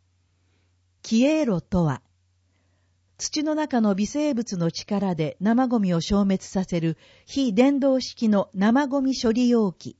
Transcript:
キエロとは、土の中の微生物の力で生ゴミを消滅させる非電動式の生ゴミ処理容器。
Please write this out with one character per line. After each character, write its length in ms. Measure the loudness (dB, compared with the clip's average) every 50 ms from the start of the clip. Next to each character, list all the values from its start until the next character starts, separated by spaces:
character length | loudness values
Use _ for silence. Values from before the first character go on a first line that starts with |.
| _ _ _ _ _ _ _ _ _ _ _ _ _ _ _ _ _ _ _ _
キ 220 | -6 0 2 2 4
エ 200 | 4 2 2 0
ロ 160 | 0 -2 -2
と 240 | -4 -2 0 0 0
は、 160 | 0 -2 -4 _ _ _ _ _ _ _ _ _ _ _ _ _ _ _ _ _ _ _ _ _ _ _
土 260 | -12 -10 -8 -4 -4
の 140 | -2 -2 -2
中 240 | -2 -2 0 0 2
の 160 | 2 2 2
微 100 | 0 -2
生 260 | -2 -2 -2 -2 0
物 240 | 0 -2 -4 -4 -4
の 140 | -2 -2 -2
力 460 | -4 -6 -6 -4 -4 -2 -2 -2 -2
で 200 | -2 -4 -6 -4 -2
生 260 | 0 0 2 2 2
ゴ 140 | 0 0 0
ミ 120 | 0 0
を 80 | 0 0
消 220 | 0 0 2 2
滅 220 | 2 2 0 -2 -4
さ 180 | -6 -6 -6
せ 180 | -4 -4 -2 -2
る 160 | -2 -2 -2 -4 _ -20 -20 _ _
非 260 | -8 -4 -2 -2 0
電 280 | 2 4 4 4 4 2
動 180 | 2 2 2 0
式 280 | -2 -6 -6 -2 0 2
の 200 | 2 2 0 -2 -2
生 320 | 0 2 2 2 2 0
ゴ 140 | 0 -2 -2
ミ 200 | -2 -2 -2 -2
処 120 | 0 0
理 160 | 0 2 2 2
容 240 | 2 2 2 0
器。 240 | -2 -6 -12 -18 -18